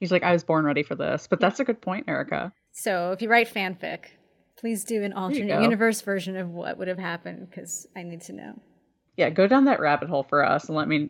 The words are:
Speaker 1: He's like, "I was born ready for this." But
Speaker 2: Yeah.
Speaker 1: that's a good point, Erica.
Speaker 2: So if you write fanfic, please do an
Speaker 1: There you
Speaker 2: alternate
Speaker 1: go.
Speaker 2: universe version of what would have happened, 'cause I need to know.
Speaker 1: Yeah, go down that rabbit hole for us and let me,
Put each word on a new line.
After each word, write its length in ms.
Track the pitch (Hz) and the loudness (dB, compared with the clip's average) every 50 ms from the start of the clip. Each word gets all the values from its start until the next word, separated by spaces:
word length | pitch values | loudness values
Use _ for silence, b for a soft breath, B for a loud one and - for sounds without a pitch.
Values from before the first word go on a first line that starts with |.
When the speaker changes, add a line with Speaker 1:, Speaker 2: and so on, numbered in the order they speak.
Speaker 1:
He's 100 | 190 170 180 | 0 2 2
like, 100 | 175 - | 4 4
"I 80 | 175 175 | 4 4
was 100 | 170 165 | 2 2
born 200 | - 160 156 156 | 2 2 2 2
ready 180 | 147 143 143 147 | 2 2 0 -2
for 120 | - 147 | -2 -4
this." 300 | 139 147 151 - 151 - - | -4 -2 -2 -2 -2 -2 -2
But 120 | 185 - | 0 2
Speaker 2:
Yeah. 80 | - 190 | 2 2
Speaker 1:
that's 120 | - - | 2 2
a 40 | 269 | 0
good 160 | 254 220 - | -2 -2 -2
point, 240 | - 185 185 208 - - | -4 -6 -6 -6 -4 -4
Erica. 440 | 151 135 151 - - 139 - 196 - _ _ _ - | -4 -4 -4 -4 -4 -4 -4 -6 -10 _ _ _ -16
Speaker 2:
So 400 | - - 226 190 180 175 180 190 | -8 -4 -2 -2 -2 -2 -2 -4
if 100 | 180 233 | -4 0
you 60 | 214 | 4
write 240 | 233 240 233 233 - | 4 4 4 2 0
fanfic, 540 | 220 190 185 170 - - 160 160 - - - _ _ _ _ _ _ _ _ _ _ | -4 -4 -4 -4 -6 -8 -10 -10 -10 -12 -18 _ _ _ _ _ _ _ _ _ _
please 260 | - 233 226 196 - | -6 -4 -4 -4 -4
do 120 | - 226 214 202 | -4 -2 -2 -2
an 80 | 202 | -2
Speaker 1:
There 80 | - 196 | -4 -4
you 40 | 190 | -4
Speaker 2:
alternate 240 | 180 285 277 202 208 - | -2 -2 -2 0 0 0
Speaker 1:
go. 60 | - 220 | 0 0
Speaker 2:
universe 380 | 233 233 202 226 226 214 - | 0 0 2 2 2 0 0
version 360 | - 202 196 190 175 185 190 | -4 -4 -4 -4 -4 -6 -6
of 120 | 185 185 175 | -6 -8 -8
what 260 | 170 170 175 - - - | -8 -8 -8 -8 -8 -6
would 100 | 190 185 | -6 -6
have 100 | 185 180 | -6 -6
happened, 520 | 185 175 170 175 - 175 180 - 190 180 - | -6 -6 -8 -8 -10 -12 -14 -14 -16 -16 -16
'cause 340 | 180 175 170 - - - - _ | -16 -14 -12 -12 -12 -14 -14 _
I 60 | 196 175 | -14 -12
need 180 | 175 170 165 170 | -12 -12 -14 -14
to 100 | - 190 | -16 -16
know. 280 | 202 - - - - - _ _ _ _ _ _ _ _ _ _ | -14 -14 -16 -16 -18 -20 _ _ _ _ _ _ _ _ _ _
Speaker 1:
Yeah, 140 | - 165 135 | 0 0 2
go 160 | 160 185 190 | 4 4 6
down 180 | 202 254 277 269 | 6 6 6 6
that 140 | 277 226 - | 6 4 4
rabbit 280 | - 147 147 143 143 160 | 4 2 2 2 0 -2
hole 140 | 170 139 139 | -2 -2 0
for 200 | - 147 147 139 | 2 2 2 4
us 220 | 147 143 147 - | 4 2 2 0
and 100 | - 156 | -2 -2
let 100 | 156 151 151 | -2 0 2
me, 200 | 156 147 151 - | 2 0 0 0